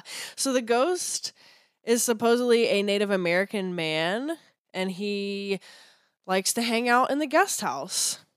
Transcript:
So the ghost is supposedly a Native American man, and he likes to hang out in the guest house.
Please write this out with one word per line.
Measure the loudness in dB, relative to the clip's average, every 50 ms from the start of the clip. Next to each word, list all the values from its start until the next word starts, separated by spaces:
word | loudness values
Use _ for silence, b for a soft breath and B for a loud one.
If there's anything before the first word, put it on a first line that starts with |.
| -10 B B B B B B
So | B -2 0 0
the | 0 0
ghost | 2 2 2 2 2 0 -2 -4 -4 -6 -6 -6 -8 -12 b b b b b b b b b -2
is | 0 0 2 2
supposedly | 0 0 2 2 2 4 4 4 4 4 4 4 4
a | 2 2
Native | 2 2 2 0 0 0
American | 0 0 2 2 2 2 0 0 -4 -4 -4 -4 -4
man, | -4 -2 -2 0 0 0 0 -2 -2 -4 -6 -8 -8 b b b _ _ _ -6
and | -6 -4 -4
he | -4 -4 -4 -4 -4 -4 -4 -6 -6 -6 -6 -4 -6 -6 B B B B B B B B B B B B _
likes | -2 -2 0 0 0 -2
to | -2 -2
hang | 0 0 0 2 4
out | 4 4 4 2
in | 0 -2
the | 0 2
guest | 4 4 4 2 0 -4
house. | -4 -4 -6 -6 -6 -6 -4 -2 -2 -2 -4 -6 -12 _ _